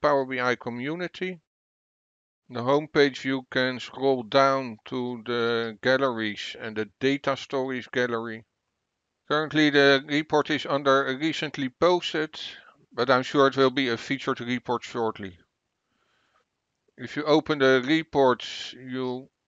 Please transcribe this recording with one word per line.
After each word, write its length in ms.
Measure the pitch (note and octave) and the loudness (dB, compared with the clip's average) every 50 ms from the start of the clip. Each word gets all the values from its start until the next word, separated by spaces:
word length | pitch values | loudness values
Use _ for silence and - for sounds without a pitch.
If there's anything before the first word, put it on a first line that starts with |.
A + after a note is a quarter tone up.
| - | 0
Power 220 | D3+ D3 C#3 C3+ | 2 2 2 0
B 160 | C3 C3 B2+ | -2 -4 -2
I 160 | B2 B2+ A#2+ | 0 0 -2
community. 840 | A#2 - B2 A#2 A#2+ B2 C#3+ D#3+ F3 F3+ E3 - - F#3 F#3 F#3 E3 _ _ _ _ _ _ _ _ _ _ _ _ _ _ _ _ _ _ _ _ _ _ | -2 -4 -8 -8 -6 -6 -6 -6 -6 -8 -10 -8 -8 -8 -8 -8 -10 _ _ _ _ _ _ _ _ _ _ _ _ _ _ _ _ _ _ _ _ _ _
On 60 | B2 | -8
the 80 | A#2+ A#2+ | -4 0
homepage 600 | B2+ C#3 D3 D#3 D3 _ D3+ C#3+ C#3+ B2+ - - | 2 2 2 2 0 _ 4 4 4 2 -4 -4
you 240 | C3 C3+ C3+ B2+ _ - | -4 -4 -4 -6 _ -2
can 260 | C3 B2+ C3 B2+ B2 | -2 0 0 -2 -6
scroll 460 | - - - - C3 C3+ C3+ B2+ A#2 | -10 -14 -10 -2 0 2 2 0 -2
down 540 | G#2 G2+ C#3 C3+ C#3 C3+ C3+ C3 B2 A2 G#2+ _ | 0 4 4 4 4 4 0 -4 -6 -12 -14 _
to 360 | - C3 B2+ B2 B2 B2 A#2 G#2+ | -8 -6 -6 -6 -6 -8 -10 -8
the 540 | A#2+ A#2+ A#2+ A#2 A#2 A#2+ A#2 A#2 A2+ A2 G#2 | -6 -4 -2 0 0 0 -2 -2 -6 -8 -2
galleries 760 | - B2+ C3 C3 C#3 C3+ A#2+ A2+ A2 G#2+ G2+ - - - - - | 0 2 2 4 2 0 0 -2 -4 -4 -4 -6 -10 -12 -12 -10
and 180 | - A2+ G#2+ | -10 -8 -4
the 140 | A2 A2 G2+ _ _ | -6 -6 -6 _ _
data 380 | C3+ C3+ C#3 C#3 - C#3 C3+ | 0 0 0 0 -2 -4 -4
stories 500 | B2+ - - - C#3 C3 C3+ C3 B2 A2 | -4 -6 -6 -4 -4 -2 -2 -4 -8 -8
gallery. 600 | - - B2+ B2 A#2+ A#2 A2+ A2+ A#2 A2 A2 A2+ _ _ _ _ _ _ _ _ _ _ _ _ _ _ _ _ _ | -4 -2 -2 0 0 -2 -4 -6 -6 -10 -12 -14 _ _ _ _ _ _ _ _ _ _ _ _ _ _ _ _ _
Currently 420 | D3 D3+ D#3 D3 C3 D3+ D3+ D3 | -2 -2 -2 0 2 4 4 6
the 340 | C#3+ D3 C#3 C#3 C#3 C3+ C#3 D#3 | 6 6 6 8 6 4 2 0
report 420 | D3 D3 D#3+ _ - D3+ C#3+ - | -4 -4 -2 _ 0 0 2 2
is 160 | D#3 C3+ - | -2 -4 -2
under 500 | - D#3 C#3 D3 C#3 C3+ C3+ C#3 C3 C3 C3 | -2 -2 0 2 4 2 4 2 0 -4 -2
recently 480 | D3+ D#3+ D#3 - - D3+ - - C#3 B2+ | -2 -4 -4 -4 -6 -8 -6 -6 -6 -6
posted, 680 | _ _ - F3 F3+ F3 - - - D#3+ D3+ D#3 - - - - - - - - _ _ _ _ - | _ _ 2 2 2 2 -2 -4 -4 -4 -6 -6 -8 -14 -14 -14 -16 -18 -20 -20 _ _ _ _ -4
but 180 | A#2+ A#2+ B2+ | -4 2 4
I'm 120 | C3 B2 C3 | 4 2 2
sure 240 | - - D3 C#3 | 0 4 4 4
it 100 | C3+ B2+ | 4 6
will 140 | C3 C3+ C3 | 4 2 4
be 200 | B2+ C#3 C3+ B2 | 4 0 -2 -2
a 60 | A#2 | -2
featured 440 | A#2 - - C#3 C3 - - C3 - | -4 -4 -6 -6 -6 -4 -4 -4 -4
report 420 | A#2+ A#2+ B2 B2 _ - B2 A#2 - | -4 -6 -6 -6 _ -4 -4 -4 -4
shortly. 560 | - - B2+ A2+ A2 G#2+ - G2+ F#2+ F2 E2 _ _ _ _ _ _ _ _ _ _ _ _ _ _ _ _ _ _ _ _ _ _ _ _ _ _ _ _ _ _ _ - B2+ | -6 -6 -4 -2 -2 -4 -6 -12 -14 -14 _ _ _ _ _ _ _ _ _ _ _ _ _ _ _ _ _ _ _ _ _ _ _ _ _ _ _ _ _ _ _ _ -16 -14
If 140 | A#2 - | -10 -8
you 80 | D3 D3+ | -6 0
open 360 | D3+ D3+ D#3+ D3+ - D3+ D3 | 2 2 2 2 0 0 2
the 220 | C3+ C3 C3 C3 B2 | 4 4 4 4 4
report, 600 | C3 D#3 D#3+ D#3+ _ - D3 C#3 B2+ B2 A2 - - - - - - - | 2 0 0 0 _ 2 4 6 6 4 2 -2 -12 -12 -12 -12 -14 -16
you 560 | B2 B2+ C3 B2+ C3 C3 B2+ B2 B2+ C3+ C3 _ _ _ | -16 -14 -10 -8 -6 -4 -4 -6 -8 -10 _ _ _ _